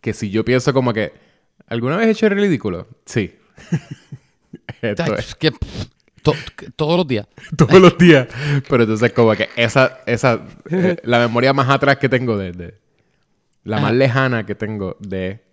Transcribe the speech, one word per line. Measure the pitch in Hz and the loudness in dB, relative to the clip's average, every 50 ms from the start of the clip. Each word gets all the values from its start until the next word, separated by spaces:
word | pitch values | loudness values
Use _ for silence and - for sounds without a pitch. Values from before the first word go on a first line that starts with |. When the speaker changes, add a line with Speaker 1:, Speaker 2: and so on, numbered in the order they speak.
Speaker 1:
que | _ 117 104 | _ -6 -6
si | - - 104 | -6 -8 -4
yo | 95 110 107 | -4 -4 0
pienso | 113 123 127 120 156 131 | 0 0 0 0 0 0
como | 135 127 123 113 | 0 0 0 -2
que, | 110 104 - - - _ _ _ _ _ _ _ _ _ _ | -2 -4 -6 -8 -16 _ _ _ _ _ _ _ _ _ _
"¿Alguna | 117 117 113 127 151 196 | -6 -4 -4 -4 -2 0
vez | 226 226 | 0 0
he | |
hecho | 220 220 - 214 | 0 2 0 0
el | 202 | 0
ridículo?" | 196 202 202 170 113 - 107 90 85 95 - - _ _ | 0 0 0 0 -2 -2 -4 -6 -6 -10 -16 -20 _ _
Sí. | - - 120 101 85 _ _ _ _ _ - - - - 151 - - - - _ _ | -6 -4 -4 -4 -4 _ _ _ _ _ -20 -10 -6 -6 -6 -6 -10 -20 -20 _ _
<laughs> | - - _ _ _ _ _ _ - - _ - - _ | -20 -20 _ _ _ _ _ _ -20 -20 _ -18 -16 _
Esto | - 113 104 - 170 | -6 -6 -4 -4 -4
Speaker 2:
Ay, | 170 107 - | -4 -4 -6
Speaker 1:
es. | - - | -6 -10
Speaker 2:
es | - | -10
que, | _ - - | _ -4 -4
pff, | 220 - - - - - - - _ _ _ _ _ _ | -2 -4 -12 -12 -10 -12 -14 -14 _ _ _ _ _ _
to-, | _ 156 147 156 - - - | _ -2 -2 -2 -6 -16 -18
que | - - - | -18 -20 -20
todos | - - 156 151 165 175 | -8 -6 -2 -2 0 0
los | 185 139 | 0 -2
días. | 131 104 101 _ _ - | -4 -6 -6 _ _ -20
Speaker 1:
<laughs> | - - - - | -16 -14 2 2
Todos | 160 117 165 190 | 2 6 8 8
los | 190 175 - - | 8 8 6 8
días. | 180 175 160 135 127 - - 120 139 147 143 139 131 - | 6 8 8 6 6 0 -8 -8 -4 -2 -2 -2 -2 0
Pero | 143 123 117 | 2 2 2
entonces | 107 110 107 120 120 - | 2 2 0 0 0 2
como | - 117 113 107 | 4 2 2 4
que | 95 107 - - | 0 -2 -6 -2
esa, | - 117 113 - 135 131 - - - - | -2 -2 0 2 2 2 2 0 -8 -6
esa, | - 120 110 - 131 117 107 - 85 - - _ - | -4 -4 0 0 0 0 0 -4 -14 -20 -20 _ -6
eh, | 156 190 175 180 175 - | -4 -2 0 0 -2 -2
Speaker 2:
<laughs> | - | -2
Speaker 1:
la | 113 120 120 | 0 2 2
memoria | 120 117 110 120 123 135 135 | 2 2 0 0 0 2 2
más | 143 131 123 | 0 0 0
atrás | 139 139 139 139 139 135 | 0 0 2 0 0 0
que | - 131 | 0 -2
tengo | 131 123 127 123 110 101 | -2 0 -2 -2 -4 -4
de, | 95 90 | -4 -8
de, | 85 87 87 85 - _ _ _ _ _ _ _ _ _ _ _ _ _ _ _ _ _ _ | -10 -12 -16 -16 -18 _ _ _ _ _ _ _ _ _ _ _ _ _ _ _ _ _ _
la | - 107 107 | -6 -4 -2
más | 107 | 0
Speaker 2:
Ajá. | 104 110 | 0 2
Speaker 1:
lejana | 123 135 131 117 135 131 131 123 113 104 | 2 2 2 2 0 0 0 -2 -4 -4
que | 104 101 | -6 -8
tengo | - 110 104 110 104 98 92 - _ | -8 -6 -8 -6 -6 -6 -8 -8 _
de | 101 101 95 95 92 92 98 113 _ _ | -12 -10 -8 -6 -6 -6 -8 -10 _ _